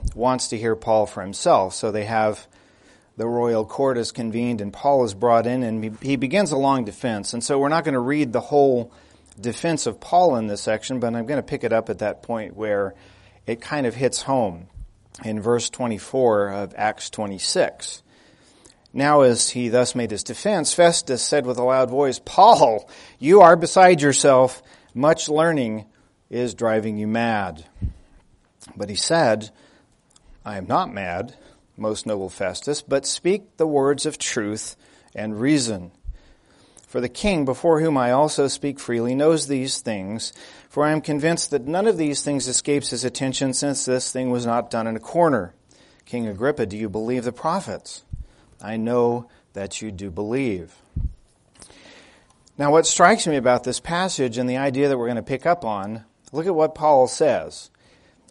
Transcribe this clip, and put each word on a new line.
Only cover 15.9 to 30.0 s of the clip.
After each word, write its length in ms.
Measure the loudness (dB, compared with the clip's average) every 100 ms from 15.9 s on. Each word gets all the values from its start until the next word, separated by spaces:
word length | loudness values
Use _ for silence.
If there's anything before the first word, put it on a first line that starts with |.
| -6 -6 0 2 4 0
of 240 | -4 -8 -4
Acts 340 | -4 -4 -10
twenty-six. 920 | -8 -8 -6 -4 -2 -2 -4 -14 -16 _ _ _ _ _ _ -20 _ _
Now 300 | -2 4 6
as 300 | 6 6 0
he 180 | -2 0
thus 260 | 2 2 0
made 160 | -4
his 120 | -6
defense, 500 | -8 -6 -2 0 0
Festus 500 | 4 4 4 -2 -4
said 220 | 0 0 0
with 120 | 0
a 60 |
loud 260 | 2 2 2
voice, 300 | 2 0 -2
"Paul, 680 | -2 6 8 10 6 2 -6 -20 -20 -4
you 240 | 6 10
are 140 | 12 10
beside 460 | 4 8 8 8
yourself. 600 | 4 4 6 6 6 2 -18 -20 _
Much 360 | 0 2 2 0
learning 560 | 0 2 0 -2 -6 -12 _ _ _ -10
is 240 | -6 -6
driving 440 | -2 0 0 -2 -4
you 100 | -2
mad." 580 | -2 0 -2 -4 -8 -18 -10 -10 -10 _ -20 _ _ _ _ -20 -12
But 140 | -10
he 60 | -6
said, 540 | -2 2 2 2 -2 _ _ _ _ _